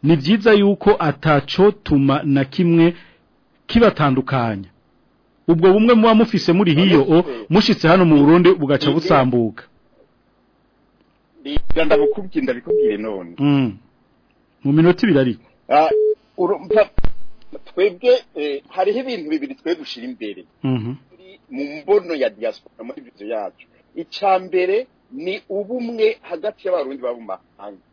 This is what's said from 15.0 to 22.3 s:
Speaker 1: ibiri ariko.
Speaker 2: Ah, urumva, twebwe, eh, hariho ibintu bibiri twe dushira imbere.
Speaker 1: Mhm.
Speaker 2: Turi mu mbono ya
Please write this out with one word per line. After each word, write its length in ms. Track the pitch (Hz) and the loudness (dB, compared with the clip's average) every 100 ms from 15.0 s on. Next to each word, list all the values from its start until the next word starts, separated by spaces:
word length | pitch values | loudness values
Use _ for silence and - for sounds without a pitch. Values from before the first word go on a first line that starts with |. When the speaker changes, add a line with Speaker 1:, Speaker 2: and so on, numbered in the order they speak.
Speaker 1:
ibiri 160 | 226 147 | 2 2
ariko. 220 | 127 113 _ _ _ | 0 -4 _ _ _
Speaker 2:
Ah, 220 | 139 311 427 427 427 _ - | 0 2 2 0 -2 _ -6
urumva, 460 | 349 - 294 214 208 - - - - - - - | -4 -4 -2 0 0 4 2 2 -4 -6 -16 -18
twebwe, 480 | - - 196 180 247 247 - | -14 -2 -2 0 0 0 0
eh, 280 | - 147 139 _ | -10 -8 -8 _
hariho 300 | - 190 214 | -4 -2 -2
ibintu 260 | 262 233 151 | -4 -8 -6
bibiri 240 | 156 139 | -6 -6
twe 200 | 135 - | -10 -8
dushira 320 | 170 - - 123 | -8 -8 -14 -14
imbere. 360 | - 110 95 87 _ | -12 -14 -14 -20 _
Speaker 1:
Mhm. 320 | 135 131 110 139 _ | -4 -4 -6 -12 _
Speaker 2:
Turi 200 | _ - - _ | _ -20 -20 _
mu 120 | 127 143 151 | -12 -10 -12
mbono 320 | 147 208 180 | 0 0 0
ya 140 | 156 123 | -4 -4